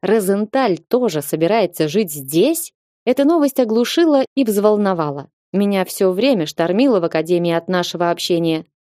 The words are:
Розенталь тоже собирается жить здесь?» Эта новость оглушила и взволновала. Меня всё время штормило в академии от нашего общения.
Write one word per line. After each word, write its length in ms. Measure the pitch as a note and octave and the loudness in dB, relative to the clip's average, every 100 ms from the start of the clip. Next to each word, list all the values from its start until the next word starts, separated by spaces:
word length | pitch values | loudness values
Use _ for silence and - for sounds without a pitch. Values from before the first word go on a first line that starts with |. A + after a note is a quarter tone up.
Розенталь 760 | F#3 A3 F#3+ G3 G#3 C4 B3+ E3 | 0 0 2 -2 -2 -2 0 -2
тоже 440 | _ B3 A#3+ D#3 | _ 0 2 0
собирается 640 | C#3+ D#3 E3 A3 F3+ - D#3 | -4 -2 2 2 0 0 -2
жить 240 | F3 G3 | 0 -2
здесь?» 600 | D3+ C3+ D#3+ A#3+ E4 - _ _ _ - | -6 -4 0 2 0 -8 _ _ _ -4
Эта 180 | B3+ | 2
новость 340 | C#4 E4+ C#4+ - | 2 2 0 0
оглушила 640 | A#3+ A3 A#3+ - E4+ C#4+ C4 | 0 0 0 0 2 2 0
и 100 | - | -2
взволновала. 880 | A#3+ G3+ G#3 G#3+ G3+ F3+ D3+ C#3+ C3+ _ _ | 0 2 2 2 0 -2 -4 -6 -14 _ _
Меня 360 | F#3+ G3+ G3 F#3 | -2 0 0 -2
всё 260 | - F#3+ | 0 0
время 320 | F#3 B3+ A#3 | 2 0 0
штормило 560 | D3+ - E3 F#3+ C#4 G#3 | -2 -2 -2 2 2 2
в 40 | |
академии 480 | E3 D#3+ D#3+ F3 F3 | 0 -2 0 0 2
от 160 | E3+ E3 | -2 0
нашего 420 | F#3 F3 E3 F3 | -2 -2 -2 -2
общения. 560 | E3+ - E3+ E3 D#3+ - _ _ | -2 -2 0 0 -2 -6 _ _